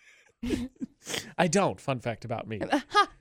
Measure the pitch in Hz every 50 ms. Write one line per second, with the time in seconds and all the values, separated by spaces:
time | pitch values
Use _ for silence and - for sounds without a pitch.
0 | _ - - _ _ _ _ _ - 247 - 254 240 262 - - 254 - _ _
1 | - - - - - - - - 175 180 151 202 190 147 98 - - - 135 120
2 | - 123 110 - - 113 117 110 - 98 110 101 - - - 285 - - - 415
3 | 392 403 - -